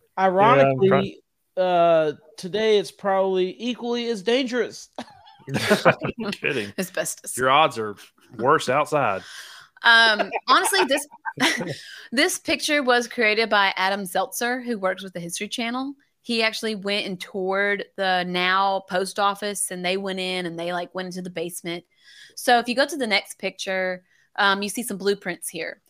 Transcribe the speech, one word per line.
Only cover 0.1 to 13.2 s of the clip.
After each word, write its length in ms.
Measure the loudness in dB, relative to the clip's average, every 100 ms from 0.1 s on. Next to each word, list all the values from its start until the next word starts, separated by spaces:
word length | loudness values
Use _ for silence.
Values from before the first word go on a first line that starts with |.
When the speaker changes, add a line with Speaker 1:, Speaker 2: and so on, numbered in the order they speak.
| 0
Speaker 1:
Ironically, 680 | 2 6 6 6 6 4 4
Speaker 2:
Yeah, 60 | 4
I'm 60 |
trying- 140 | 2 -6 _ _ _ -2
Speaker 1:
uh, 560 | 2 4 6 4 2 -2 _ -14
today 420 | -6 0 4 4
it's 120 | 2
probably 640 | -4 0 2 2 2 0 -2
equally 500 | -6 -4 -4 -2 -2
as 140 | -4
dangerous. 680 | 0 0 0 -2 -4 -6 -16
<laughs> 40 | -16 -16 -18 -20 -20 -8
Speaker 3:
<laughs> 680 | -2 2 4 4 2 -2 -6
No 120 | -6
kidding. 420 | -4 -4 -4 -4 -6
Speaker 4:
Asbestos. 580 | -6 -6 -6 -8 -10 -2
Speaker 3:
Your 140 | 4
odds 280 | 4 4 0
are 180 | -8 -10 -18 _ _ -2
worse 300 | 2 2 2
outside. 540 | 0 0 0 0 -2 -8 -18 -18 -20 -20 0
Speaker 4:
Um, 480 | 4 6 6 2 -2 -4 2
honestly, 360 | 2 4 2
this, 220 | 0 -2 -4 -14 -12 -2
<laughs> 720 | -2 0 -6 -10 -14 -20 -6
this 260 | 0 0 0
picture 440 | -4 -2 0 0
was 260 | 2 2 0
created 400 | 0